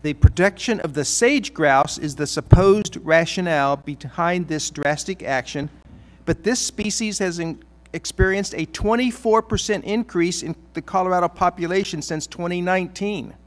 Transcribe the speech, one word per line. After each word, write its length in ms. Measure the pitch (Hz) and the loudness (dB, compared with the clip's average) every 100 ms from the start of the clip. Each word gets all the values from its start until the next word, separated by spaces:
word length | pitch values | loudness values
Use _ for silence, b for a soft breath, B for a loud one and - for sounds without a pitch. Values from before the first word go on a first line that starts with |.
The 100 | 151 | -4
protection 640 | 147 - - 190 190 - 214 | 4 4 6 2 2 -4 -2
of 120 | 160 | -2
the 100 | 143 | -4
sage 520 | 139 - 240 285 190 | -4 2 2 2 -2
grouse 420 | - 151 135 147 - | 0 4 4 4 -2
is 180 | 151 | -8
the 120 | 135 143 | -4 -4
supposed 720 | - - 170 196 208 202 - | -4 8 8 10 4 2 -8
rationale 800 | 156 160 165 - 175 151 139 143 | 2 2 2 -2 0 2 2 0
behind 680 | 147 143 131 - 170 180 160 | -6 -12 -12 -2 -2 -2 -2
this 220 | 156 - | -4 -6
drastic 540 | - 143 147 - 185 | -4 -2 -2 -6 -8
action, 480 | - 135 123 147 156 - - B B B | -4 -4 -4 -8 -8 -12 -20 B B B
but 200 | - 165 | -4 -2
this 160 | 208 247 | -2 -2
species 580 | - - 208 - 220 196 | -4 -6 -6 -4 -6 -2
has 220 | 190 170 | -4 -2
in-, 220 | 165 127 - - - | -6 -8 -16 -20 -14
experienced 600 | 170 - - 190 196 196 | -12 -10 0 2 2 -4
a 100 | - 160 | -6 -8
twenty-four 760 | - 208 233 254 233 226 220 | -4 0 0 0 -2 0 0
percent 420 | 220 208 - 196 | 2 -4 -2 -4
increase 580 | - 220 233 175 170 170 | -2 -4 -2 0 0 -2
in 120 | 156 165 - | -8 -10 -12
the 100 | - | -14
Colorado 440 | - 190 185 180 170 | -4 -2 0 0 0
population 760 | - 180 180 170 185 196 - | 0 -2 0 -2 -2 -2 -6
since 240 | - 160 - | -6 -8 -8
twenty 340 | - 170 175 | -8 -6 -4
nineteen 720 | 180 185 180 185 202 196 117 - | 0 -2 -2 -6 -6 -6 -10 -16